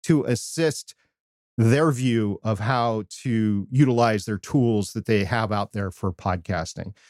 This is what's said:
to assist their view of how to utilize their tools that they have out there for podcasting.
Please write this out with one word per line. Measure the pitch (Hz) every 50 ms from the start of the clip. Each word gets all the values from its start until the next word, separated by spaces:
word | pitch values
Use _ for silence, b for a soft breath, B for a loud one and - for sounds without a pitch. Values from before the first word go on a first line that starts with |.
| -
to | - 165 147 -
assist | - 123 113 - - - - 165 156 143 - - - - _ _ _ _ _ _ _ _ _ _ _ _
their | - 113 113 120 143 160 160
view | 139 120 131 127 117 113 110 104 101 - _
of | 110 110 90
how | 104 117 135 123 117 117 113 110 104 _ - - -
to | 135 117 113 110 107 104 101 95 -
utilize | 127 127 147 127 123 117 117 117 110 104 -
their | - 107
tools | 98 - - - 147 123 117 113 104 98 -
that | - 113 -
they | - 113 104 98
have | - 123 113 110 101 107
out | 101 101 -
there | - 104 98 95
for | 90 - - 98
podcasting. | 87 - - 98 92 90 85 - 92 85 82 - - - - 95 107 b b